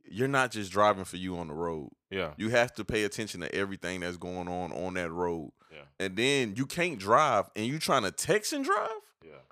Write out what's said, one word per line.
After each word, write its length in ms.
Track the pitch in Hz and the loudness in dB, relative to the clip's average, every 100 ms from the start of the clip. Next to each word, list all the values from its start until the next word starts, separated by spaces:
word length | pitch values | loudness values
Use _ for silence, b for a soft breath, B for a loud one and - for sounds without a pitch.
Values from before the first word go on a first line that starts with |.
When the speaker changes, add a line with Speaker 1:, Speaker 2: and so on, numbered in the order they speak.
Speaker 1:
you're 240 | - 98 131 | -8 -2 2
not 220 | 139 123 | 2 2
just 180 | 110 95 | 0 -2
driving 340 | 95 104 95 | 4 6 6
for 120 | 92 90 | -2 -6
you 220 | 92 87 | -4 -4
on 100 | 85 | -6
the 60 | |
road. 360 | 78 85 80 67 - - | -4 -4 -4 -8 -16 -8
Speaker 2:
Yeah. 240 | 95 82 73 | -4 -4 -2
Speaker 1:
You 140 | 107 | 2
have 240 | 120 120 | 4 4
to 100 | - | 0
pay 200 | 101 110 | -2 0
attention 360 | 104 - 107 87 | 0 -2 -6 -6
to 120 | 80 | -4
everything 460 | 90 98 98 87 90 | -2 -2 -4 -6 -4
that's 180 | 87 87 | -6 -6
going 280 | 90 90 87 | -8 -6 -4
on 240 | 90 87 | -4 -4
on 220 | 57 90 | -4 -4
that 160 | 92 85 | -2 -2
road. 420 | 82 87 85 73 - B | 0 0 -2 -6 -14 B
Speaker 2:
Yeah. 120 | 78 71 - | -20 -16 -6
Speaker 1:
And 160 | 95 95 | -4 2
then 380 | 127 139 117 | 2 4 2
you 120 | 101 135 | -2 -4
can't 320 | 175 175 123 | -2 -2 0
drive 520 | 98 127 151 107 - - | 4 6 6 4 2 -2
and 100 | 117 | -4
you 120 | 156 | -2
trying 240 | - 139 | 2 2
to 80 | 98 | 2
text 400 | - - 208 - | 0 2 2 0
and 100 | 294 | -2
drive? 260 | 269 415 427 440 - _ | 0 0 -2 -6 -14 _
Speaker 2:
Yeah. 60 | 165 143 - | -20 -20 -4